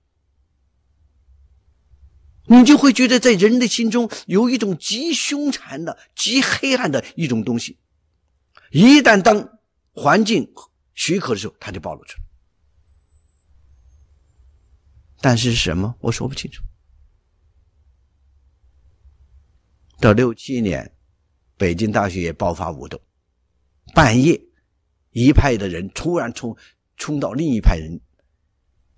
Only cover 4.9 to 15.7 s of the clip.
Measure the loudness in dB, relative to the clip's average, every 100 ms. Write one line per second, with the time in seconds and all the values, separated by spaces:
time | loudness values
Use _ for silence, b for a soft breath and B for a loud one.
4.9 | -8 -6 -6 -6 -4 -6 -6 -10 -12 -12
5.9 | -12 b -8 -2 -2 -2 -2 -2 -2 -2
6.9 | -4 B -8 -4 -4 -2 -6 -8 -16 _
7.9 | _ _ _ _ _ _ b b 4 6
8.9 | 8 6 4 4 2 -2 _ _ _ _
9.9 | -4 0 2 2 -2 -4 -12 -20 _ _
10.9 | -8 -4 -4 -4 -6 -6 -14 -14 -12 -12
11.9 | -14 -16 -18 -18 _ _ _ _ _ _
12.9 | _ _ _ _ _ _ _ _ _ _
13.9 | _ _ _ _ _ _ _ _ _ _
14.9 | _ _ _ 0 0 0 -2 -2